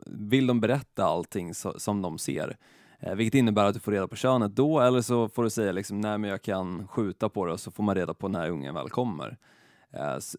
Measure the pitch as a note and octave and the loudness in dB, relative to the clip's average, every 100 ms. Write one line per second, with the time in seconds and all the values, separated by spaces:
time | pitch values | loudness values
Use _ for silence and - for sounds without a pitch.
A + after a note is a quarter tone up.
0 | - A2 G#2 C3 B2+ A#2+ A2 C#3 - - | -14 -12 2 4 4 4 2 0 -2 0
1 | F2+ E2+ E2+ G2+ F2 F2 F#2+ - - G#2 | 0 0 -2 -6 -6 -6 -8 -4 -2 0
2 | F2+ D#2 - C#2+ D2+ - _ _ _ _ | -2 -4 -6 -4 -6 -8 _ _ _ _
3 | F2+ F#2+ A2+ C#3 A#2 G#2 G2+ F#2 - G2+ | -6 -2 2 4 4 6 4 2 0 0
4 | F#2 - B2+ B2+ G#2 A2 D3 D#3 B2 B2+ | 0 0 2 4 2 2 2 4 6 4
5 | A2+ A#2+ A2+ - A2+ A#2 G2+ F2+ G2+ G#2 | 2 2 0 0 0 0 0 -2 -4 -4
6 | G#2+ G#2 G#2 G2 - F#2+ F#2 F2+ G2+ - | -2 -2 -4 -4 -4 -4 -4 -6 -6 -4
7 | G#2 - A2 G#2 F2 E2 - - G#2 F#2+ | -2 -2 -2 0 -2 -2 -6 -2 0 2
8 | E2 D#2+ G2 F#2 D#2+ D#2+ C2+ D2+ B1+ - | 0 -2 -4 -2 -2 -4 -6 -6 -6 -2
9 | B2 D2+ A#1+ - _ _ _ _ _ - | -2 -4 -10 -12 _ _ _ _ _ -8
10 | C#2+ C2 - | -6 -6 -8